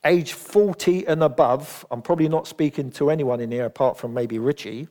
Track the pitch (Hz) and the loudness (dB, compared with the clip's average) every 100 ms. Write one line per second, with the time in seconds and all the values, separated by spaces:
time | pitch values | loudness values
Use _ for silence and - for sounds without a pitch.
0 | 151 180 151 - - 208 208 175 - 180 | 4 2 0 -10 0 2 2 2 0 0
1 | 185 156 156 127 135 131 147 - - 120 | 0 2 2 4 4 4 -2 -16 -10 -10
2 | - 170 160 156 - - 151 147 135 - | -2 0 2 0 -4 -2 -2 -2 -8 -2
3 | 143 156 135 123 117 120 120 - 131 - | 0 2 0 -2 -4 -4 -6 0 -2 0
4 | 123 120 117 113 120 143 - 110 160 | -8 -4 -4 -2 -2 -2 -8 -12 -14